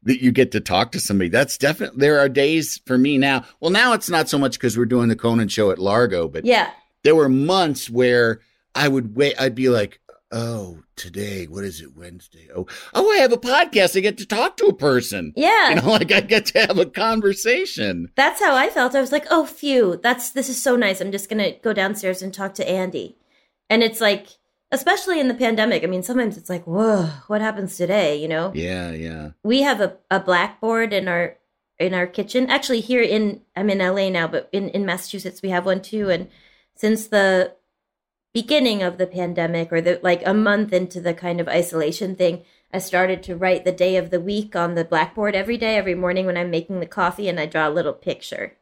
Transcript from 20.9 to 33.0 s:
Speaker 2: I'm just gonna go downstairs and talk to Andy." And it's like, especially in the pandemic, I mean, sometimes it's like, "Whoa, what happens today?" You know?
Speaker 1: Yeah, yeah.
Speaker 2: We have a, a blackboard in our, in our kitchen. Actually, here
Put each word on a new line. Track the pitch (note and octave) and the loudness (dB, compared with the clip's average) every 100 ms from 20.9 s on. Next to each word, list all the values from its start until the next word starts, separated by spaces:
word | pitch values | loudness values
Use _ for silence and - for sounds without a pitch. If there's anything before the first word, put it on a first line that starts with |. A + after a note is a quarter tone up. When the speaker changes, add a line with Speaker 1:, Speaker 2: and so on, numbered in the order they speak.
| F#3+ | -2
Speaker 2:
I'm | F#3+ | -4
just | G3 - | -8 -6
gonna | G#3+ G3 - | -2 -2 -2
go | A3+ | -4
downstairs | G3 G3 G#3 F#3+ F#3 | -2 -2 -2 -4 -4
and | F#3+ | -8
talk | F#3+ G3 F#3+ | -8 -10 -8
to | - | -4
Andy." | F#3 F#3 F3 F2 - _ _ _ _ _ | -2 -2 -6 -10 -14 _ _ _ _ _
And | A3 | 2
it's | A3+ A3 | 2 2
like, | G#3+ G3+ - _ _ _ _ | 0 0 -4 _ _ _ _
especially | C4 D4+ F#4+ F#4+ E4+ | -4 0 0 0 0
in | C4 | 0
the | |
pandemic, | A#3 A#3+ A3 A3 F3+ | 0 0 0 0 0
I | E3 | -2
mean, | F#3 | -4
sometimes | F3+ B3 A3+ G#3 | -4 -2 -2 -4
it's | - | -10
like, | F3+ E3+ | -10 -6
"Whoa, | E3+ A3 G#3 E3 C#3+ - | 0 2 2 0 -4 -6
what | G#3 | -2
happens | A3 G#3 G3 - | -2 -4 -8 -4
today?" | F3+ G3+ E3+ D3 | 0 2 2 0
You | D#3 | -2
know? | D#3+ E3+ | -4 -4
Speaker 1:
Yeah, | F3 E2+ F#2 F2 | -4 -6 -6 -6
yeah. | D#2+ D#2+ D#2+ D2+ - | -8 -10 -10 -14 -10
Speaker 2:
We | G#3+ B3+ | 0 2
have | C#4 A#3+ | 2 2
a, | G3+ - _ | -2 -4 _
a | F#3+ | -4
blackboard | - F3 G3 - A3 A3+ A3+ | 2 0 0 -4 -2 0 0
in | G3+ F#3 | -2 -2
our, | E3+ E3+ - _ _ _ _ | -2 -4 -8 _ _ _ _
in | F3+ F3+ | -2 -2
our | F3+ | -4
kitchen. | F3+ G3+ B3+ B3+ | -4 -4 -2 0
Actually, | C4 C#4+ A#3+ | 0 0 -4
here | G#3+ B3 | 0 0